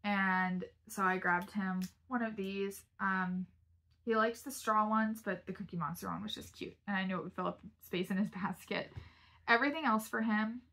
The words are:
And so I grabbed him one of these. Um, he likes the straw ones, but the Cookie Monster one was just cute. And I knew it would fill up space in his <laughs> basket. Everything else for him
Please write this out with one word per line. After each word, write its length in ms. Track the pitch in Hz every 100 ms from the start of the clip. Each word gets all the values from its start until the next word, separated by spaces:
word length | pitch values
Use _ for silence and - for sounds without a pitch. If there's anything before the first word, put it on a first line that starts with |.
And 600 | 208 202 190 185 185 180 - _ -
so 160 | -
I 140 | 185 185
grabbed 340 | 180 175 196
him 300 | 208 190 185 185 _ -
one 160 | 254
of 120 | 226
these. 460 | 208 190 196 196 196 - -
Um, 460 | 196 190 180 185 185 _ _ _ _ _
he 120 | -
likes 260 | 220 226 233
the 100 | 285
straw 380 | - - 214 214
ones, 320 | 220 220 220
but 220 | 202 185
the 80 | -
Cookie 240 | 185 185 170
Monster 300 | 151 175 190
one 160 | 170
was 100 | 208
just 220 | - -
cute. 200 | - - - -
And 100 | 196
I 80 |
knew 120 | 190 185
it 60 |
would 100 | 185
fill 140 | - 180
up 120 | - - _
space 240 | - 180 185
in 80 | 190
his 120 | 208
<laughs> 140 | 190
basket. 480 | 185 185 - 202 - - - - - - -
Everything 380 | 233 277 320
else 220 | 277 220 220
for 140 | 226
him 400 | 220 214 220 247 -